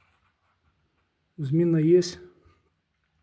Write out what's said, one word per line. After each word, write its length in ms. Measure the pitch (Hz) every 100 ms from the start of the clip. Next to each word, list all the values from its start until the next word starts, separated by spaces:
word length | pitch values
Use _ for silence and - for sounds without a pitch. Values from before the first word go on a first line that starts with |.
| _ _ _ _ _ _ _ _ _ _ _ _ _ -
Зміна 420 | 139 156 175 165
є 200 | 156 180 175 - - _ _ _ _ _ _ _ _ _